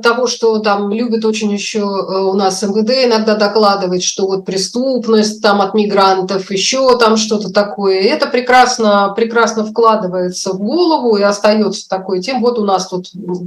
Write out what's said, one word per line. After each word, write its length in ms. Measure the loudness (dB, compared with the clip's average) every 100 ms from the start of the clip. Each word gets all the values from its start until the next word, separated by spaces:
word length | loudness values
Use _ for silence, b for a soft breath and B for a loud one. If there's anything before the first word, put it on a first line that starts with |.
того, 240 | 0 0 -2
что 320 | 0 0 0
там 340 | 0 0 -2
любят 320 | -2 -2 -2
очень 260 | -2 -2 -2
ещё, 340 | -2 -4 -4 -2
э, 320 | -4 -4 -2
у 100 | 0
нас 280 | 0 0 0
М 100 | -2
В 100 | 0
Д 220 | 0 2 2
иногда 280 | 2 2 2
докладывать, 680 | 2 4 2 2 0 -2
что 220 | -4 -2 -2
вот 180 | -2
преступность 960 | -4 -4 -4 -4 -2 -2 2 2 2 0
там 200 | 0 2
от 100 | 0
мигрантов, 760 | 0 0 2 2 2 0 -4 -4
ещё 460 | -4 -2 0 2 4
там 200 | 4 2
что-то 340 | 0 -2 0
такое, 480 | -2 -2 -2 0 2
это 240 | 2 0 0
прекрасно, 880 | 0 4 4 4 2 2 2 2 0
прекрасно 480 | 0 2 0 0
вкладывается 880 | -4 2 2 2 0 -2 -4 -4 -6
в 60 | -4
голову 580 | -2 0 2 2 2 2
и 60 |
остаётся 680 | 2 2 2 2 0 -4 -6
такой 320 | -8 -4 -6
тем. 220 | -4 -2
Вот 160 | 0 0
у 60 |
нас 220 | 0 0 -2
тут 200 | -8 -10 -12 -8 -8